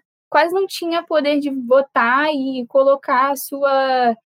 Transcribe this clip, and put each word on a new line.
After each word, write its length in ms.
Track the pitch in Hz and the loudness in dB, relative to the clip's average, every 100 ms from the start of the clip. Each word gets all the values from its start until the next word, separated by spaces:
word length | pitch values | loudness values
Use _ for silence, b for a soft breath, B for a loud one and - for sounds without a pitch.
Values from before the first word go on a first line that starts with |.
| _ _ _ | _ _ _
quase 240 | 294 339 | 2 2
não 120 | 381 381 | 0 -4
tinha 360 | - 339 330 | -6 -4 -4
poder 380 | 339 311 285 294 | -2 0 0 0
de 100 | 285 | -2
votar 760 | 269 240 269 269 262 233 262 311 | -6 2 2 2 0 0 0 0
e 320 | 285 269 262 240 | -2 -4 -6 -2
colocar 640 | 269 269 277 - 247 277 | 2 2 2 0 0 0
a 40 | - | -2
sua, 800 | - 277 277 269 262 254 240 226 _ | -8 -4 0 0 0 0 0 -2 _